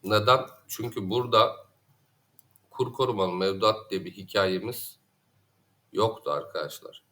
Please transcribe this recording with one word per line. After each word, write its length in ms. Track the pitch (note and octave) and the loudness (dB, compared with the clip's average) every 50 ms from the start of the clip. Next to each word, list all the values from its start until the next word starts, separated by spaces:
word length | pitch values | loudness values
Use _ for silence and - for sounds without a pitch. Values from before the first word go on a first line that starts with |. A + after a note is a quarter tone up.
| - | -2
Neden? 420 | G2 G#2+ G#2 G2+ A2+ B2+ B2+ - - - - _ _ | 2 2 2 6 6 4 4 4 -4 -14 -20 _ _
Çünkü 420 | - - A2+ A#2+ A2 A#2+ G2 F#2 | -10 -8 -8 -6 -6 -6 -6 -2
burada 460 | G#2 B2 B2 B2 A#2 A2 A2+ - - - - _ _ _ _ _ _ _ _ _ _ _ _ _ _ - _ _ _ _ _ _ | -2 -2 -2 2 4 4 4 4 2 -6 -16 _ _ _ _ _ _ _ _ _ _ _ _ _ _ -20 _ _ _ _ _ _
kur 220 | - - C3 B2 A#2+ | -4 -4 -4 -4 0
korumalı 400 | - C3 B2 A#2 G2+ F#2+ F2+ F2 | 0 0 0 2 0 0 0 0
mevduat 580 | F2+ F#2+ F#2+ G2 F#2+ G#2+ G#2+ G#2+ - - - | 0 0 0 0 2 2 2 2 2 -4 -6
diye 140 | G2 F#2+ F2+ | -6 -6 -6
bir 80 | F2+ F2+ | -8 -14
hikayemiz 880 | - F#2+ - - G#2 G2 F#2+ F#2 F#2 F#2+ A2+ A#2 - - - - _ _ _ _ _ _ _ _ _ _ _ _ _ _ _ _ _ _ _ - | -14 -16 -2 2 2 2 2 2 -2 -4 -6 -8 -8 -12 -14 -16 _ _ _ _ _ _ _ _ _ _ _ _ _ _ _ _ _ _ _ -2
yoktu 380 | F#2 G#2+ A2+ - - - - | 0 0 0 0 -2 -4 -4
arkadaşlar. 760 | D2 C#2+ - - - - D2+ D2+ - - - - - - _ _ | -4 -4 -4 -6 -8 -8 -8 -8 -10 -14 -18 -18 -20 -20 _ _